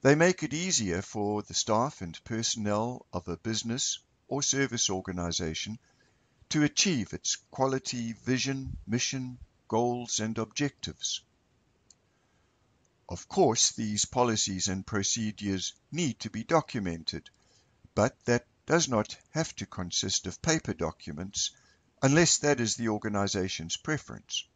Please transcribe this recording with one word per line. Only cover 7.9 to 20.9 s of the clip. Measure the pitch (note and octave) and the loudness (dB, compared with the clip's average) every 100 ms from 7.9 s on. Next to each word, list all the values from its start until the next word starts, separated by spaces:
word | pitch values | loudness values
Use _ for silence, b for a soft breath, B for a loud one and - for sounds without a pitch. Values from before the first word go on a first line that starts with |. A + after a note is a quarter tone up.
| B2 A#2 A2 | -6 -6 -6
vision, | - C3 B2 C3+ C3+ - - | 0 0 0 -2 -6 -10 -2
mission, | A#2 - C3+ B2+ B2 - _ _ | 0 0 -4 -6 -10 -18 _ _
goals, | A2 A#2+ B2 A#2+ - | 2 2 0 -2 -2
and | A2 A2+ | -2 -2
objectives. | A2 - C#3+ - - D#2 - - _ _ _ _ _ _ _ _ _ _ _ _ _ _ _ _ _ _ - | -4 0 -2 -2 -10 -6 -6 -6 _ _ _ _ _ _ _ _ _ _ _ _ _ _ _ _ _ _ -14
Of | F#2 - | -12 -4
course, | - E3 A2+ - | 4 4 6 2
these | - A2 G#2 - | 0 -2 0 0
policies | B2+ B2 A2 - F#2+ G2+ | 2 2 4 0 0 -2
and | F#2+ F#2+ | -2 -2
procedures | G#2+ G2 - A2 G#2 G2+ F#2+ - - _ | -2 0 0 -2 -4 -2 -2 -4 -10 _
need | D3 E3+ A2 | -2 -2 -2
to | A2 | -6
be | G#2 A#2 | -8 2
documented, | E3 - B2+ F#2+ E2+ D#2+ E2 - b b b b b - | 2 2 -4 -4 -4 -6 -8 -12 b b b b b -8
but | - A2 - - | 2 2 2 2
that | A#2+ - _ - | 2 2 _ 2
does | E3 D#3 | 2 4
not | A#2 G#2+ - _ | 0 0 -6 _
have | - A2 - | -4 -4 -4
to | G2+ | -10
consist | - F2+ - - - F2+ | -6 -4 -2 -2 -2 -4
of | F2 | -6
paper | - D#3+ - | 0 0 0
documents | F#2+ D#2+ | -4 -4